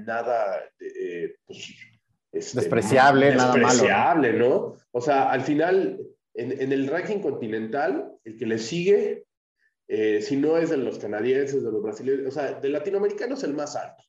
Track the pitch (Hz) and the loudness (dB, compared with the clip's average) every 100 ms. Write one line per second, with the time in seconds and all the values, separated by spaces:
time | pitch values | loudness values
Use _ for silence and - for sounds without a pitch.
0 | 110 117 117 117 101 87 - _ 92 92 | -6 -4 -2 -2 -2 -4 -8 _ -14 -8
1 | 92 87 82 - - 95 - - - _ | -8 -6 -8 -10 -20 -18 -18 -20 -20 _
2 | _ _ _ - - 123 104 113 107 131 | _ _ _ -8 -6 -4 0 0 4 6
3 | 139 135 139 127 127 123 120 123 101 101 | 8 8 6 6 4 4 4 4 4 4
4 | 143 165 120 107 123 196 240 - _ 120 | 4 4 2 4 2 2 -2 -10 _ -4
5 | 147 139 139 127 143 147 170 190 165 - | 0 2 2 0 0 0 2 2 0 -4
6 | - - _ - 123 - 135 139 135 170 | -12 -20 _ -10 -6 -4 -2 0 0 -2
7 | - 202 143 - 113 110 110 139 160 311 | -2 -2 -2 -4 -4 -6 -4 -2 -2 -2
8 | - - 113 - 113 113 - 170 185 220 | -8 -14 -18 -8 -4 -4 -4 -2 4 4
9 | 233 - - _ _ _ _ _ - 107 | 2 -6 -12 _ _ _ _ _ -6 -2
10 | 107 104 107 139 151 165 160 143 113 113 | 0 0 0 0 2 2 0 -2 -2 -6
11 | 107 104 120 135 139 135 117 107 107 104 | -8 -4 0 0 0 -2 -2 -4 -4 -4
12 | 127 135 135 147 135 127 139 147 196 196 | -2 -2 -4 -4 -6 -4 -4 -4 -2 -2
13 | 202 - 240 277 147 147 147 110 - - | -2 -2 -6 -6 -4 -4 -6 -8 -12 -16